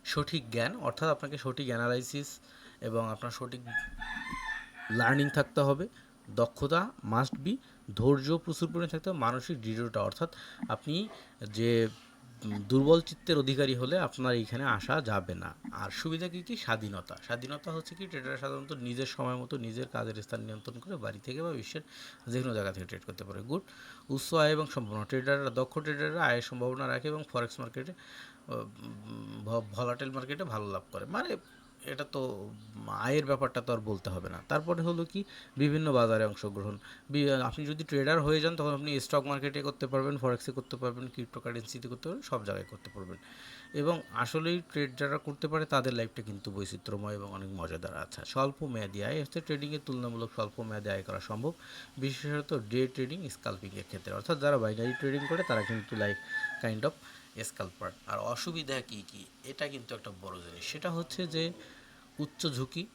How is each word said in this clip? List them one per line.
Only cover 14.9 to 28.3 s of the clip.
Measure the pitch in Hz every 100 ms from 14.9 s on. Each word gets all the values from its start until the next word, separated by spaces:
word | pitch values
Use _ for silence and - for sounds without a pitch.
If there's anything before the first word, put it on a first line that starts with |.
| 156
যাবে | 123 104 90 87
না। | 87 - -
আর | - 101
সুবিধা | - 160 160 175
কী | 175
কী? | 175 233
স্বাধীনতা। | - 113 110 98 - 90
স্বাধীনতা | - 120 127 147 175
হচ্ছে | 160 160 170
কি, | 190
ট্রেডার | 160 127 135
সাধারণত | 135 139 139
নিজের | 147 123 120 131
সময় | - 127 127
মতো | 123 139
নিজের | 117 113 127
কাজের | 120 113 110
স্থান | 104 113
নিয়ন্ত্রণ | 110 107 104 123
করে | 180 185
বাড়ি | 107 104
থেকে | 117 131
বা | 170
বিশ্বের | 139 110 160 - - - - -
যে | 123
কোনো | 127
জায়গা | 110 98
থেকে | 95 90
ট্রেড | 92
করতে | - 92
পারে। | 101 98
গুড। | 110 160 - - - - -
উচ্চ | 135 -
আয় | 165 151
এবং | 156 151
সম্ভাবনা, | - 113 107 107
ট্রেডাররা, | 131 127 143 135
দক্ষ | 123 131 -
ট্রেডাররা | 151 143 151 160
আয়ের | 147 120
সম্ভাবনা | 120 123 123 127 135
রাখে | 127 143
এবং | 151 151
ফরেক্স | 123 120 -
মার্কেটে, | 120 127 139 180 - - -